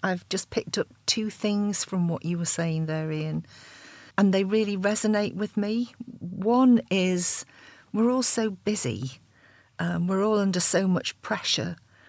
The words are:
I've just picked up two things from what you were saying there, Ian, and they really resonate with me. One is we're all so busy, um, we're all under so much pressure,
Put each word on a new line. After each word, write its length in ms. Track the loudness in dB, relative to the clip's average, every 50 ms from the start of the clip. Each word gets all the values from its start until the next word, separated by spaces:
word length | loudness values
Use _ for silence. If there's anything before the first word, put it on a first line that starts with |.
| -2
I've 260 | -2 -2 -4 -4 -4
just 220 | -4 -4 -4 -4
picked 260 | -4 -6 -4 -2 -4
up 100 | -4 -4 -4 -10 _ _
two 240 | -4 -2 -2 -4 -6
things 520 | -6 -4 -2 0 0 0 0 0 0 -2 -2
from 240 | -2 -2 0 0
what 160 | 0 -2 -2 -4
you 140 | -4 -4
were 80 | -2 -2
saying 400 | -2 0 0 0 0 -2 -2 -2
there, 260 | -2 -2 -4 -4 -4
Ian, 360 | -4 -4 -4 -4 -4 -6 -6 -8 -14 -20 -20 -20 -20 -20 -20 -20 -20 -20 -20 -6 0 2
and 160 | 4 4 4
they 80 | 4 2
really 340 | 2 2 0 0 0 -2
resonate 560 | -2 0 0 0 2 2 2 2 0 0 -2 -4
with 240 | -6 -6 -4 -4
me. 360 | -4 -2 -2 -2 -4 -4 -6 -10 -14 -16 -16 -14 -14
One 600 | -12 -10 -8 -2 0 2 4 6 8 8 6 6 4 2
is 520 | 0 0 2 2 2 2 2 2 2 0 -2 -6 -14 -20 -20 -20 -20 -20 -14 _
we're 200 | -2 0 2 2
all 100 | 2 2
so 300 | 2 2 2 2 0 -2
busy, 640 | -4 -4 -4 -4 -2 -2 -2 -2 -4 -4 -6 -10 -10 -14 -20 _ _ _ _ -20 -20 -20 _ _ _ -6
um, 260 | -4 -2 -2 -2 -2
we're 180 | 0 0 0 2
all 140 | 2 2
under 220 | 2 2 2 2 2
so 280 | 2 4 4 4 2
much 320 | 2 0 0 -2 -6 -10 _ -8
pressure, 520 | -6 -6 -4 -4 -4 -2 -2 -4 -6 -8 -12 _ _ _ _ -20